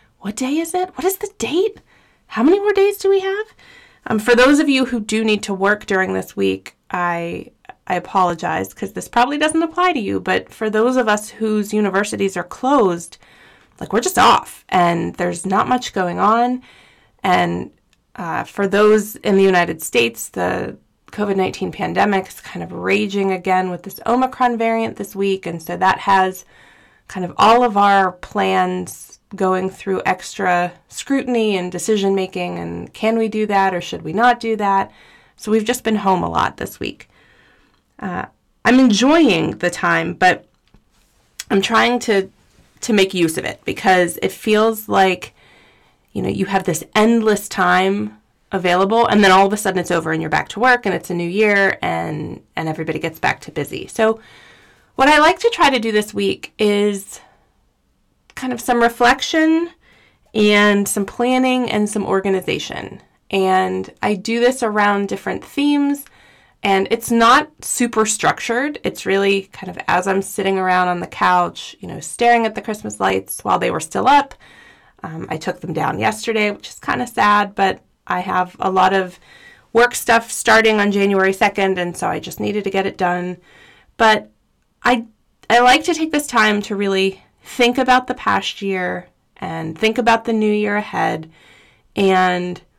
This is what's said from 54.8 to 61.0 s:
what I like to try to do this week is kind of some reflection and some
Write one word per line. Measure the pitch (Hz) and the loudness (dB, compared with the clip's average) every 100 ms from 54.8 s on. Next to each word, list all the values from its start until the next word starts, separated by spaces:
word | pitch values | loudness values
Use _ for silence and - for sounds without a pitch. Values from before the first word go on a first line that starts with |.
| _ | _
what | - 269 | 0 4
I | 302 | 6
like | 311 370 | 4 4
to | 466 | 0
try | 466 302 | 2 2
to | 254 | 2
do | 220 | 0
this | 214 208 | -2 -2
week | 208 196 - - - | -2 -2 -2 -8 -2
is | 214 202 208 196 - - - _ _ _ _ _ _ _ _ _ _ | 2 2 0 -2 -8 -20 -20 _ _ _ _ _ _ _ _ _ _
kind | - 254 | -10 -8
of | 240 | -6
some | - 240 | -2 2
reflection | 233 233 240 277 - 320 320 320 339 - _ _ _ _ _ | 2 4 2 2 0 0 2 2 0 -8 _ _ _ _ _
and | 214 208 208 208 202 196 | 0 4 6 4 4 0
some | 208 | -2